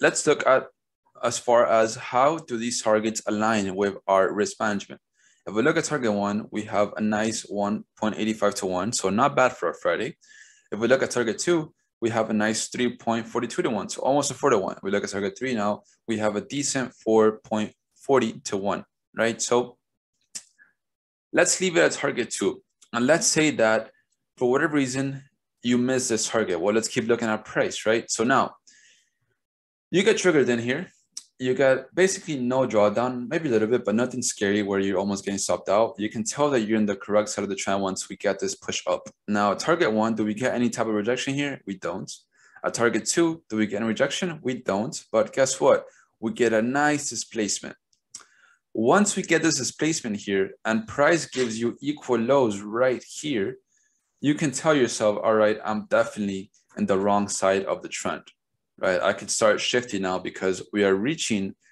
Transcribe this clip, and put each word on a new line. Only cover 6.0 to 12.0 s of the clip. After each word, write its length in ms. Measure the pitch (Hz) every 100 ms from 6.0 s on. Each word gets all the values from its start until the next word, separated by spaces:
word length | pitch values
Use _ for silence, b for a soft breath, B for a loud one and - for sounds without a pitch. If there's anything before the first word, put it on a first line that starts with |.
| 117
one, 340 | 101 101 104 -
we 100 | 107
have 300 | 104 98 101 -
a 40 |
nice 420 | 107 107 110 110
one 400 | - 104 101 107 - -
point 160 | 110 73
eight 180 | 107 107
five 180 | 104 -
to 100 | 95
one, 260 | 90 104
so 180 | - 95
not 240 | 104 139
bad 220 | 139 123 -
for 120 | 85
a 60 |
Friday. 420 | - 87 85 127 - b b b b b
If 80 | 104
we 80 | 117
look 160 | 131
at 80 | 117
target 300 | 123 113 98
two, 340 | - 170 151 _ _ -